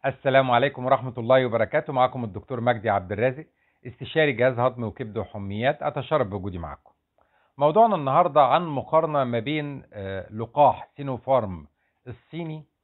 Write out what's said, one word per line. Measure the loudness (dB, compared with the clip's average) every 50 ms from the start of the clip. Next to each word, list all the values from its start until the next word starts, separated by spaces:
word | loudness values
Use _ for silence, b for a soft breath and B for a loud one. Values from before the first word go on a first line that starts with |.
| _
السلام | -4 -6 -2 _ 2 4 4 4 4
عليكم | 2 2 2 2 -2 -4 0
ورحمة | 0 0 0 0 -6 -8 -6
الله | 0 4 4 4 4
وبركاته. | 2 0 0 -2 0 0 -2 -2 -2 0
معكم | 2 2 2 0 -4 -8
الدكتور | -6 -8 -10 -10 _ -8 -2
مجدي | 0 0 0 0 0 0
عبد | 0 0 0 -4
الرازق، | -4 0 0 -2 -2 -4 -14 _ _ _ _ _ _ _ _ -18
استشاري | -16 _ -14 -4 0 2 2 2
جهاز | 2 2 2 2 2 2
هضم | 0 0 0 -2 -6
وكبد | -6 -6 -8 -12 -8 -6 -6
وحميات. | -8 -6 -8 -10 -8 -6 -6 -2 0 0 -2 0 -4
أتشرف | -6 -6 -6 -4 -2 0 0 0 -2
بوجودي | -4 -8 -8 -8 -10 -10
معكم. | -10 -12 -14 -16 _ _ _ _ _ _ _ _ _ _ _ _ _ _ _ 0
موضوعنا | 0 2 6 6 4 4 4
النهاردة | 0 0 2 2 4 2 4 4 4
عن | 4 6 4 2 0
مقارنة | 0 -4 -6 -6 0 0 2 2 2 0 0 0
ما | 0 -2 -4
بين، | -2 -2 -4 -4 -4 -6 -10 -12 -14 _ -14
آه، | -12 -10 -8 -8 -10 -10 -10 -8
لقاح | -8 -8 -6 _ 6 6 6 6 2 -8 _ _ -12
سينوفارم | -8 -8 -8 -8 _ 0 0 0 0 -2 -8 -10 -12 -18 _ _ _ _ _ _ _ -18
الصيني | -18 -18 _ _ -12 -10 -8 -8 -10 -12 -14 _ _ _